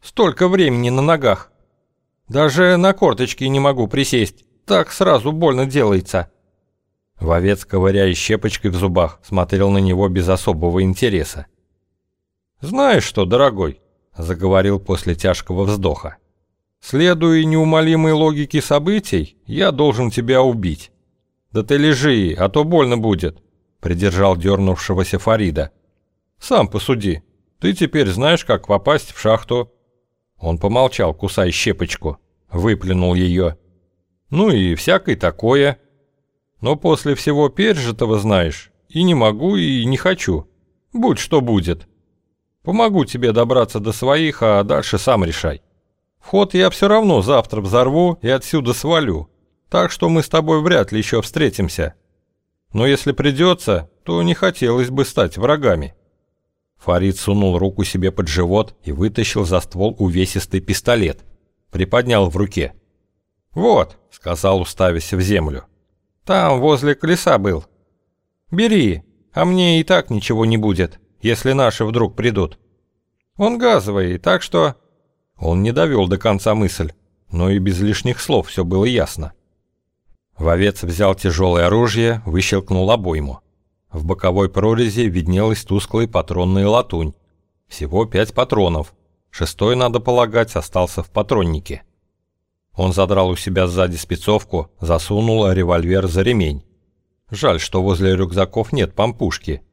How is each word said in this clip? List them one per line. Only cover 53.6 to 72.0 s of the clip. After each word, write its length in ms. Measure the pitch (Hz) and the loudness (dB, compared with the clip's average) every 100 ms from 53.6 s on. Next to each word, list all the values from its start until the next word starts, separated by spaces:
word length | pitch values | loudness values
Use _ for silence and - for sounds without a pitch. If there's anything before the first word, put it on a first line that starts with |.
| - 92 78 _ | 0 -2 -4 _
то 180 | - 170 | -6 -2
не 120 | 170 | 0
хотелось 560 | 170 190 170 123 120 123 | 0 -2 0 -2 0 -2
бы 140 | 131 | -2
стать 340 | 135 - 95 90 | -2 0 -2 0
врагами». 560 | 120 151 131 87 73 _ _ _ _ _ _ _ _ _ | 0 2 2 0 -4 _ _ _ _ _ _ _ _ _
Фарид 380 | - 87 95 92 | -2 0 0 -2
сунул 420 | - 101 98 87 | -2 0 2 0
руку 260 | 98 98 | -2 -2
себе 260 | 95 95 92 | -4 -2 -2
под 180 | - 85 | -2 -4
живот 460 | 82 87 101 110 - | -2 0 0 -2 -8
и 100 | - | -10
вытащил 520 | 71 104 107 113 113 | -4 -2 -2 -4 -2
за 160 | 92 90 | 0 0
ствол 340 | - 87 104 117 | -2 -4 -4 -2
увесистый 640 | 95 85 92 98 - 95 | -2 0 -2 -2 -4 -6
пистолет. 640 | - 95 - 120 90 - - - _ _ _ | -4 -4 0 0 0 -4 -16 -20 _ _ _
Приподнял 580 | - 92 120 123 113 92 | -6 -2 0 2 2 2
в 80 | 90 | 0
руке. 380 | 101 - 76 - _ _ _ _ _ _ _ | -4 -4 -6 -10 _ _ _ _ _ _ _
«Вот», 460 | 151 214 185 85 - _ | -2 2 2 0 -6 _
сказал, 500 | - - 85 98 95 | -14 -8 -2 0 0
уставясь 520 | 85 - 92 82 - | -2 -2 0 0 -4
в 80 | 95 | -2
землю. 440 | 92 101 78 67 - _ _ _ _ _ | 0 0 0 -6 -14 _ _ _ _ _
«Там 360 | - 190 165 131 | -2 0 2 2
возле 340 | 143 143 143 | 2 2 2
колеса 440 | 143 160 170 - 127 | 0 0 0 2 2
был. 260 | 98 82 - _ _ _ _ _ _ _ _ | 0 -4 -6 _ _ _ _ _ _ _ _
Бери, 540 | 170 233 214 117 78 - _ _ | 0 2 4 2 -2 -10 _ _
а 120 | - | -2
мне 360 | 175 185 175 165 | 0 2 2 2
и 40 | |
так 260 | 160 180 - | 2 0 2
ничего 340 | 107 - 113 | -4 -2 0
не 120 | 113 113 | 2 2
будет, 440 | 107 90 87 - _ _ | 0 0 -2 -4 _ _
если 320 | 110 113 131 | -2 0 0
наши 320 | 135 123 - | 2 2 0
вдруг 320 | 107 117 | -2 0